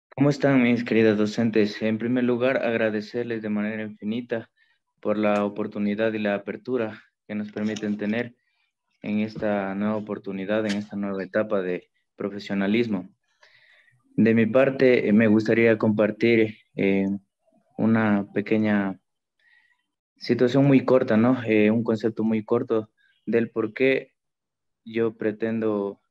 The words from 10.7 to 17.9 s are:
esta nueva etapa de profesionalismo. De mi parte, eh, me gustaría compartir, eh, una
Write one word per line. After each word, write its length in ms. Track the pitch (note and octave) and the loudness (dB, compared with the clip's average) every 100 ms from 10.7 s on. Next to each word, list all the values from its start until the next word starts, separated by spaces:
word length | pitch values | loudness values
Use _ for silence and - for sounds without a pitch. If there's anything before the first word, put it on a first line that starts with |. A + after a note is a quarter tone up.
| G2+ | -4
esta 180 | G#2 G2+ | -6 -8
nueva 280 | G2+ F#2+ | -6 -6
etapa 360 | F#2 A2 G#2+ G2+ | -4 -4 -2 -2
de 260 | F2+ F2+ - _ _ - | -2 -6 -8 _ _ -10
profesionalismo. 960 | G2+ G2+ - G2 G2 A2 A#2 G2 F#2 _ _ _ _ _ _ _ _ _ _ - | -8 -8 -6 -2 0 0 0 -4 -8 _ _ _ _ _ _ _ _ _ _ 0
De 200 | A2 A2+ | 4 4
mi 100 | A2 | 2
parte, 640 | B2 C3+ C3+ C3 A#2+ G#2+ | 2 2 4 4 4 4
eh, 40 | |
me 140 | G#2 A2+ | 4 6
gustaría 540 | G#2+ G#2+ A2+ A#2 A2 | 4 2 4 4 4
compartir, 800 | A2+ G#2+ G#2 - A#2 A#2 A2 - _ - | 2 2 0 2 2 4 2 -2 _ -2
eh, 320 | G2 G2 G2 G2 _ _ _ _ _ - | 0 2 0 -4 _ _ _ _ _ -4
una 520 | A2 | 0